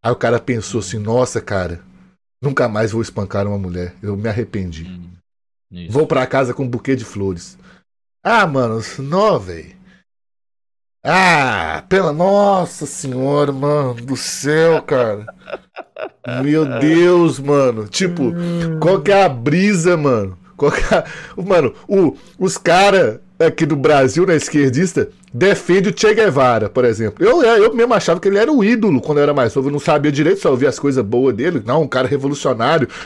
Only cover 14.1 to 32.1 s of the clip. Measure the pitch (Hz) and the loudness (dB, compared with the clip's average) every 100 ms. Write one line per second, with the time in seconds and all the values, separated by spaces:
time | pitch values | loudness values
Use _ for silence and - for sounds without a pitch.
14.1 | 131 - - 139 156 165 156 - 139 117 | -8 -6 -6 0 2 4 2 0 0 0
15.1 | 104 110 - - - _ - - - - | -4 -10 -20 -16 -16 _ -20 -20 -14 -14
16.1 | _ - 78 139 156 151 - 151 165 175 | _ -10 -4 0 0 0 0 2 4 4
17.1 | 180 170 127 139 143 131 113 101 - 185 | 4 2 0 0 2 2 -2 -8 -4 -4
18.1 | 175 135 170 175 170 165 160 160 190 151 | -2 -2 -2 -6 -4 -4 -2 0 0 2
19.1 | 196 185 123 120 165 202 196 170 170 147 | 2 2 0 -2 0 2 0 0 2 2
20.1 | 117 98 92 _ - 143 - - 190 - | 0 -2 -10 _ -2 -2 0 0 0 -2
21.1 | - - - 185 180 131 - - 196 160 | -16 -16 -12 0 2 2 -4 -2 2 2
22.1 | - - - 185 - 165 175 202 196 131 | 0 -20 -4 -4 -2 2 4 6 4 2
23.1 | 107 - _ 160 160 156 147 147 147 131 | -2 -18 _ 0 2 -2 2 4 4 4
24.1 | 160 190 156 - 151 139 123 175 147 - | 2 2 2 2 2 2 2 -2 -2 -4
25.1 | _ _ 120 190 - - 185 190 - 214 | _ _ 0 0 2 2 2 2 2 2
26.1 | 214 208 139 127 113 104 127 123 107 110 | 4 2 4 2 2 0 2 0 0 -4
27.1 | - 196 339 233 233 220 233 240 214 - | 0 2 4 4 6 4 2 2 2 2
28.1 | 175 196 196 233 294 202 240 208 131 - | 0 2 2 2 2 2 2 2 0 0
29.1 | 147 143 143 117 - 135 143 - 151 147 | 2 2 2 0 0 -2 -2 0 2 2
30.1 | 143 156 196 170 127 135 - 143 131 101 | 2 0 2 2 2 0 0 -2 0 0
31.1 | 120 135 107 156 160 104 147 147 127 127 | 0 0 0 -2 -2 -2 -2 0 -2 -2